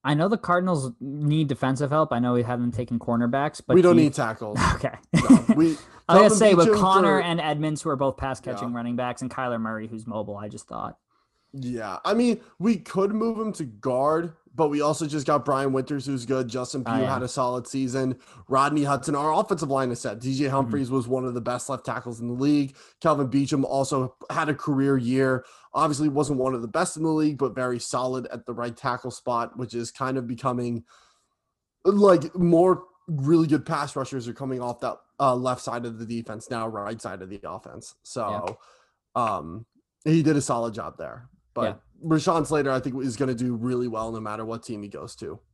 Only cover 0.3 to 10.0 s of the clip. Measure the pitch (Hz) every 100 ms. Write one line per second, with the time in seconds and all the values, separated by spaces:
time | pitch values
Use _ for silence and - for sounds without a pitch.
0.3 | 220 - 175 185 160 131 - 139 147 147
1.3 | 156 147 127 131 127 139 151 151 120 123
2.3 | 123 120 123 120 117 120 117 - 117 120
3.3 | 139 147 - - 170 175 170 151 135 117
4.3 | 113 110 107 - - - - _ 160 -
5.3 | 220 - 180 160 151 - - - 185 214
6.3 | 214 214 175 165 208 190 190 180 190 170
7.3 | 170 156 147 156 151 165 135 139 - 135
8.3 | 131 131 120 120 120 120 120 123 123 127
9.3 | 123 127 117 110 110 110 113